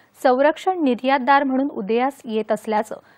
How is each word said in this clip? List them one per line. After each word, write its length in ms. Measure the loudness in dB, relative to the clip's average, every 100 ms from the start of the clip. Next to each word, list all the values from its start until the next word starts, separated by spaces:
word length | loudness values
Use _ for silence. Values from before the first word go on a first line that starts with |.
| _ _
संरक्षण 600 | 2 4 2 0 -4 0
निर्यातदार 600 | 0 0 0 0 4 2
म्हणून 240 | 2 -2 -2
उदयास 520 | -4 -4 -2 -2 -4
येत 280 | -6 -6 -2
असल्याचं 440 | -4 -2 -4 -4 -10 _